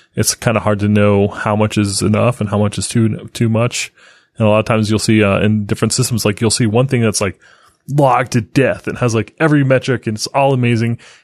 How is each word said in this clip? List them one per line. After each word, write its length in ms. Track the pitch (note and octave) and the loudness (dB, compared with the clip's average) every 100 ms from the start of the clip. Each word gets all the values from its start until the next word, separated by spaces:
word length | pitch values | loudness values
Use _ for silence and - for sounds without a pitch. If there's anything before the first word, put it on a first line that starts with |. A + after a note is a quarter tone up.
| _ - | _ -4
it's 180 | A2 | -4
kinda 240 | - B2 A2 | -2 -2 0
hard 220 | G#2 G#2 | 0 0
to 80 | G#2 | 0
know 400 | G#2 G#2 G2+ G2+ | 2 4 2 0
how 260 | - A2+ | -2 -2
much 220 | G#2+ G#2+ A2 | 0 0 0
is 240 | G2+ G2 | -2 0
enough 400 | G2+ G#2+ A2+ - | 0 0 0 -2
and 80 | G#2 | -4
how 100 | G2+ | -2
much 200 | G#2 - | -2 -4
is 100 | - | -4
too, 400 | A#2+ A2 G#2 - | 0 0 -2 -10
too 160 | - A#2 | -4 -2
much. 420 | A2+ B2 - - _ - _ _ - | 0 -2 -4 -10 _ -20 _ _ -2
And 80 | A2 | 2
a 40 | |
lot 100 | G#2+ | 2
of 40 | |
times 240 | G#2+ A2+ G#2 | 2 0 0
you'll 100 | G#2+ | 0
see, 240 | - G#2+ | 2 2
uh, 160 | G2+ G2 | 4 2
in 260 | G#2+ G#2+ G2+ | 2 0 -2
different 260 | A2 A2+ | -2 -2
systems, 320 | - B2 A2+ | 0 -2 0
like, 160 | G#2+ G2 | -2 0
you'll 100 | A2+ | -2
see 160 | - A#2 | 0 0
one 200 | A2+ C3+ | 2 0
thing 160 | B2 | 0
that's, 180 | A2+ G2+ | 0 0
like, 180 | G2+ - _ _ _ _ - | -4 -6 _ _ _ _ -4
logged 420 | C#3+ C#3 B2 B2 | 0 2 2 0
to 80 | B2 | -2
death 480 | G2+ C3+ A#2+ - - | 0 0 0 -2 -6
and 80 | - | -4
has, 160 | A#2+ | -2
like, 200 | A2+ G#2 _ | -2 -4 _
every 240 | D#3+ D3 | 0 2
metric 440 | C3+ C3 C3+ A#2+ - | 2 0 0 -2 -4
and 100 | G#2+ | -6
it's 100 | - | -4
all 260 | C3+ C#3 | 0 0
amazing. 440 | C3 A#2+ A#2 A#2 A#2 - - | 2 2 0 0 -4 -10 -20